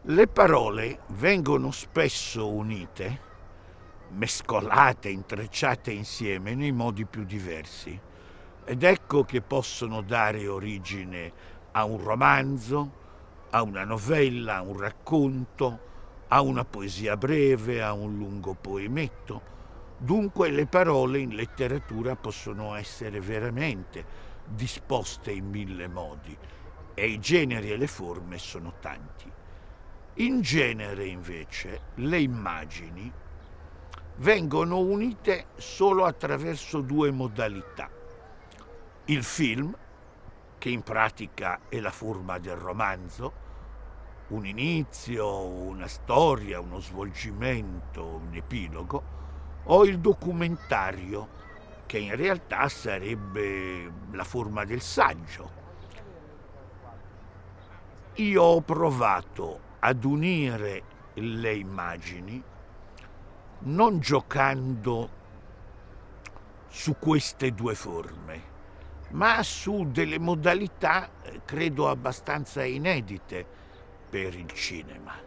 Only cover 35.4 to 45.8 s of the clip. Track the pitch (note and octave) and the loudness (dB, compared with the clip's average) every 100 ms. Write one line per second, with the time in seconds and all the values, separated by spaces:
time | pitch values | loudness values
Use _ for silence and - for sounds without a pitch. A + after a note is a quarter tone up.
35.4 | - - - - G3 F#3+ F3+ - D3 C#3+ | -2 -14 -14 4 6 8 6 4 -2 -2
36.4 | E3 D3+ - D#3 C3 D3 D3 C3 B2+ G#2+ | -2 -6 -4 -4 2 4 4 2 -2 0
37.4 | A2 G2 - - C2+ - - - - - | -2 -2 -10 -12 -12 -12 -18 -18 -18 -20
38.4 | - - - - - - - D3 A#2 - | -20 -20 -18 -18 -18 -14 -2 0 0 0
39.4 | C#3 A#2 D3+ A3+ - - - - - - | 0 2 -4 -8 -16 -20 -20 -20 -20 -18
40.4 | - - B2 A#2+ G#2 A2 A2 - G#2 - | -20 -8 -4 -4 -2 2 2 0 -12 -4
41.4 | F#2+ F2+ - - G2+ - A2 G2 F#2 F2+ | -4 -4 -6 -4 -4 -6 -8 -6 -6 -6
42.4 | F2 F2 F2+ F#2+ G#2 F#2+ F2+ - B2+ - | -6 -8 -6 -2 -2 -2 -8 -10 -10 -10
43.4 | - - - - - - - - - G#2+ | -14 -14 -14 -14 -14 -14 -16 -16 -8 -6
44.4 | G2 G#2 D3 E3 C#3 - - A#2 G#2 G2 | -6 -2 0 0 -2 -8 -6 -2 0 -2
45.4 | F#2+ F2+ F#2 F#2+ | -4 -6 -8 -8